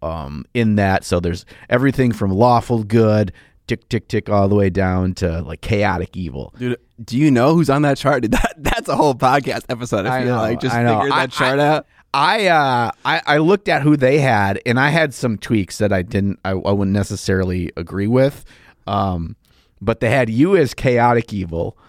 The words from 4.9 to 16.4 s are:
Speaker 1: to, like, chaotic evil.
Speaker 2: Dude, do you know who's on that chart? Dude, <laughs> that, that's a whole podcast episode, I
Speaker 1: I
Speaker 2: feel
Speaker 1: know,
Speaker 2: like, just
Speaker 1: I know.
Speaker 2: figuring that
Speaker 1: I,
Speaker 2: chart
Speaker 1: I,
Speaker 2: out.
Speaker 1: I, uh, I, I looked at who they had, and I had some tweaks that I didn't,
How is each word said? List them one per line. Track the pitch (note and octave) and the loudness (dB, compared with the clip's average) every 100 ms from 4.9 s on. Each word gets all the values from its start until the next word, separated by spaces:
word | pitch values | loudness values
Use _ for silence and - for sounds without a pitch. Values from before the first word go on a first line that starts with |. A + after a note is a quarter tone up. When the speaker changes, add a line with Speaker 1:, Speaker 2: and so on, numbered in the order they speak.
| F#2 F#2 F2+ | 0 -2 -2
Speaker 1:
to, | F2+ E2 | -4 -4
like, | D#2+ F2 | -8 -10
chaotic | - G#2 G2+ F2 E2+ F#2 | -4 -2 0 -2 -6 -8
evil. | E2+ B1+ - - | -10 -10 -14 -10
Speaker 2:
Dude, | B2 B2 _ - | -8 -8 _ -20
do | A2 A#2+ | -6 2
you | D#3 | 4
know | A#2+ C3+ | 4 4
who's | E3+ C#3+ | 4 2
on | C#3 | 2
that | D3 C3+ | 0 0
chart? | C#3 C#3 | 0 0
Dude, | A2 | 0
<laughs> | |
that, | - - - | 0 0 -2
that's | D3 A#3 F3 | -4 -2 -2
a | D3 | 0
whole | D3 B2 | 2 2
podcast | C3 C#3+ C3 G2+ - | 2 2 0 -6 -8
episode, | A#2+ A#2+ G#2 G#2 | -8 -4 -4 -2
I | B2+ | -2
Speaker 1:
I | |
Speaker 2:
feel | B2 A#2+ | -2 -2
Speaker 1:
know, | |
Speaker 2:
like, | A2 A#2+ | -2 -2
just | B2+ A#2 | -2 0
Speaker 1:
I | |
know. | A#2+ G#2+ | 0 0
Speaker 2:
figuring | C#3 | 0
that | D3+ | 0
Speaker 1:
I, | E3+ | -2
Speaker 2:
chart | C#3+ C3 C#3 | -2 0 2
Speaker 1:
I, | D3 | 2
Speaker 2:
out. | D3+ - _ _ | 0 -4 _ _
Speaker 1:
I, | C#3 D#3+ A3 F#3+ | 0 2 2 2
uh, | D#3+ C3+ B2 A2+ - C3 | 2 2 0 -2 -4 -4
I, | D#3+ - | -2 0
I | D3+ | 2
looked | D#3 G3+ - | 4 2 0
at | D#3 | 0
who | D3 D3 | 2 4
they | B2+ D3+ | 4 4
had, | C3+ G#2+ G2 G2 B2 | 2 2 0 -2 -2
and | B2 | 0
I | C#3 | 2
had | E3 D3+ | 2 -2
some | - B2+ G2+ | -2 -4 -4
tweaks | - A2 F2+ - | -2 -2 -2 -2
that | G#2 | -2
I | F#2+ | 0
didn't, | F2+ G2+ G2 - | -2 -2 -2 -4